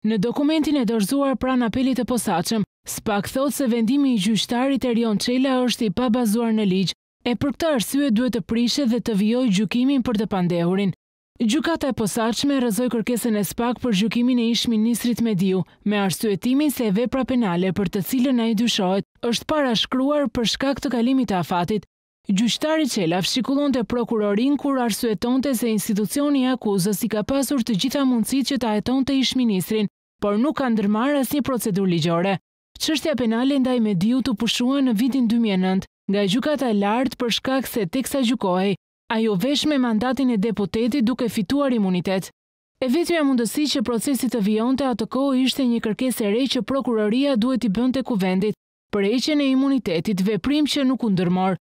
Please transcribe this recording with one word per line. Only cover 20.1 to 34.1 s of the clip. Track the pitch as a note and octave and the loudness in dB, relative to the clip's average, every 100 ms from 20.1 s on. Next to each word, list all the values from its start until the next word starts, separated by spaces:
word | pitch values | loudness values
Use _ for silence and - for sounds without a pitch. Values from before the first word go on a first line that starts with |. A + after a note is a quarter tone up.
| D4 C#4 | 0 0
për | B3+ A3 | -2 -2
shkak | - C4+ C4 | -2 -2 -2
të | C#4+ | -2
kalimit | A#3+ A#3 C4+ A#3+ | 0 0 0 0
të | F#3 | -2
afatit. | E3 F3 F3 G#3+ - _ _ _ - | 0 -2 0 -4 -6 _ _ _ -2
Gjyqtari | F#3+ A#3 - D#4 D#4+ C#4+ | 0 2 0 0 0 0
Çela | - D#3+ F3+ | 0 0 0
fshikullonte | E3+ C4 A#3+ C#4 C#4+ B3+ | 0 -2 0 0 2 0
prokurorin | G#3+ A#3+ A#3 A3+ G#3 G3+ C4 C#4+ | -2 -2 -2 0 0 2 2 0
kur | C#4+ C4+ | 0 0
arsyetonte | A#3+ G3 A#3 G#3 A#3+ C4 C#4+ | 0 0 -2 -2 0 0 0
se | A#3+ A#3+ | 0 0
institucioni | G#3+ - G3+ G#3+ C#4+ D4 C#4+ | 0 0 -2 0 0 2 2
i | B3+ | 2
akuzës | C4 G#3+ G3 F#3 G3 | 0 0 0 0 0
i | A3 | -2
ka | G#3+ | -2
pasur | - C#4 B3+ C#4+ | -2 -2 0 0
të | A3+ G3+ | 0 -2
gjitha | C4+ C#4+ | 0 0
mundësitë | C4+ A#3+ G#3 C4+ A#3+ | 0 0 0 0 0
që | C#4 | -2
ta | A#3+ G#3+ | 0 -2
hetonte | A#3+ C4 C4 C4+ | 0 0 2 0
ish | B3+ C4 | 0 0
ministrin, | A#3+ F#3+ E3 A3 G3+ _ _ _ | 2 0 0 0 -2 _ _ _
por | G#3 G#3 | 0 2
nuk | C#4 - | 0 0
ka | C4 | 0
ndërmarrë | A3+ G3+ G#3+ C4 C#4+ | 0 0 0 0 0
asnjë | B3 D4 C4 | 0 -2 -2
procedurë | B3 A3 F#3+ F#3+ | -2 -2 0 2
ligjore. | E3+ E3 E3+ G3 F#3 _ _ _ - | 2 0 0 0 -2 _ _ _ -8
Çështja | - D#4 E4 B3+ | -2 -2 -2 0
penale | A#3+ A3+ C4 C#4+ | 0 0 2 2
ndaj | B3+ B3 | 2 2
Mediut | G#3+ F#3+ G#3 | 2 2 2